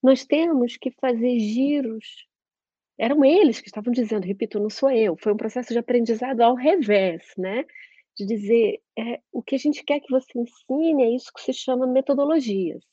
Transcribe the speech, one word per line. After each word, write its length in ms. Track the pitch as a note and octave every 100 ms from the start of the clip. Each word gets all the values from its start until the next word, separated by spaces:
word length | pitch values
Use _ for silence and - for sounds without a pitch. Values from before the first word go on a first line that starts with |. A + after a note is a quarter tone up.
Nós 220 | C4 C4
temos 540 | - D4 E4+ D4 A#3+ -
que 120 | C4
fazer 460 | - C4 A#3+ A#3+ B3
giros." 880 | G#3 A3+ C#4 D4 B3+ A3 - - _ _ _ _ _ _ _ _
Eram 240 | A3+ D4
eles 380 | C4+ E4+ D#4+ G#3+
que 80 | -
estavam 240 | - A3
dizendo, 320 | A#3+ A3 G#3+
repito, 340 | F3+ G3 A3 G#3
não 120 | G#3
sou 200 | - C4+
eu. 240 | B3 A3 D#3+
Foi 120 | G#3+
um 60 | G#3+
processo 380 | A3+ B3 A#3+
de 40 | A#3
aprendizado 640 | A#3 B3 A#3 A3 B3 A#3+
ao 140 | A#3
revés, 680 | B3 C4 F#4 G#3+ G#3 F#3+ E3+ - -
né? 300 | F#3 G#3+ D#4+ - - _ _ -
De 80 |
dizer, 560 | G3+ A3 G3+ A#3 G#3+ - _ -
é, 220 | A3+ A#3+ _
O 120 | -
que 120 | -
a 40 | C4+
gente 260 | D4 C#4+
quer 160 | - D4
que 100 | -
você 280 | C4 B3+ B3
ensine 680 | A#3+ _ _ C4+ E4 D4+
é 60 | A#3
isso 160 | B3 -
que 80 | -
se 100 | -
chama 340 | C4 - B3+ B3+
metodologias. 960 | B3+ C4+ C#4 C#4+ D#4+ B3 G3 F3+ - _